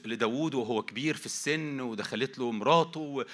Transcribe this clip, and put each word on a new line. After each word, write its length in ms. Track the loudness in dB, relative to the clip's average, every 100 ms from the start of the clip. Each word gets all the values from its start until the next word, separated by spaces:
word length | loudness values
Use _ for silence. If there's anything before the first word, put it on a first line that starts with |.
لداوود 500 | -6 0 2 2 0
وهو 280 | 0 2 0
كبير 340 | 0 -2 -2 -2
في 100 | -6
السن، 540 | -4 -2 -2 -2 -4
ودخلت 580 | -4 -4 -4 -2 -2 -2
له 140 | -2
مراته 480 | 2 6 6 6 -2
و-، 240 | -6 -4 -6